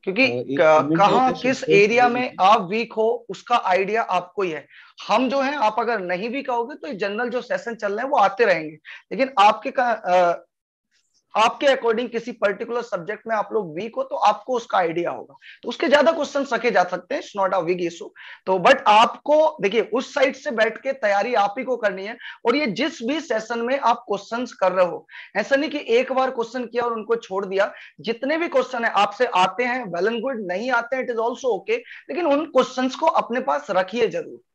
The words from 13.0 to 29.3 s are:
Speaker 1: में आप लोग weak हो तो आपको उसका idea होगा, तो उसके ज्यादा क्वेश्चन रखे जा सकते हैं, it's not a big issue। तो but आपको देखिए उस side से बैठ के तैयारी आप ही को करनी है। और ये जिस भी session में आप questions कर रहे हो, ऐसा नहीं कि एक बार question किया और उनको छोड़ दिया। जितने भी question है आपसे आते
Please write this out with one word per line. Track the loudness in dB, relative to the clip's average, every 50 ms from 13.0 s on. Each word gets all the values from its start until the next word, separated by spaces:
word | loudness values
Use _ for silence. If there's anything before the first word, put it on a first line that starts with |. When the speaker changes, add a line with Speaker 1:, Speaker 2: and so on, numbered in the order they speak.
| -6 -8 -10 -10 _
Speaker 1:
में | -4 -4
आप | -4 -4 -2 -4
लोग | -4 -4 -4 -8
weak | -8 -10 -8 -8
हो | -8 -8
तो | -6 -4
आपको | 2 2 2 2 0 -4 -4 -4
उसका | -4 -4 -2 0
idea | 0 0 0 -2 -4 -4 -4
होगा, | -6 -8 -14 -18 -20 _ -20 -20 -20 _ -10
तो | -10
उसके | -4 -2 2
ज्यादा | 4 4 6 6 4
क्वेश्चन | 2 2 -4 -4 -4 -4 -2 -2 -4
रखे | -2 0 2
जा | 2 2 2
सकते | 2 -2 -8 -6 _ -8
हैं, | -8
it's | -8 -8 -4 -2 -2
not | 0 0 -2
a | 0
big | -2 -2 -2
issue। | -4 -6 -8 -10 -16 -18 _ -20 -20 -20 -20 -10 _
तो | 0 0 4
but | 6 4 4 6 4
आपको | 6 6 6 6 4 0 -8 _ 2 4 4 4 2 0 0
देखिए | -2 0 0 0
उस | -2 0 -4 -4 -4 -4 0
side | 0 0 0 0
से | -4 -8 -6
बैठ | 0 0 0 0 -2
के | -6 -6 -8 -6
तैयारी | -2 0 0 0 0 0 0 0
आप | 0 0 0 -2
ही | -6 -4
को | -4 -4
करनी | -2 -2 -4 -4 -4 -10
है। | -12 -12 -14 -16 -18 -18 _ _
और | 0 0
ये | 0 0
जिस | -2 -2 -2 -4 -4 -4 -6 -6
भी | -4 -4 -4
session | -4 -4 -4 -4 -4 -6 -6 -4
में | -2 -2 -4 0
आप | 2 0 0 0 -2
questions | -6 -6 -6 -6 -8 -8 -8 -8 -8 -4
कर | 0 0 0
रहे | 4 2 2
हो, | 2 0 -10 _ _ -20 -20 -20 -6 -6
ऐसा | -6 -2 0 0
नहीं | 0 0 -2
कि | -6 -8 -2
एक | 2 2 2 2 2
बार | -2 -2 -2 -2
question | -2 -4 -8 -6 -6 -8 -8
किया | -4 -4 -4 -2
और | -2 -4
उनको | -6 -2 -2 -2
छोड़ | -2 -2 -6 -6 -6 -4
दिया। | -2 0 0 0 0 -2 -14 -20 -20 _ -10
जितने | -6 -6 -6 -4 -2 -2 -2
भी | -2 -2
question | 0 0 0 0 0 -4 -2 -2
है | 0
आपसे | 2 2 0 0 2 -2 -2
आते | 0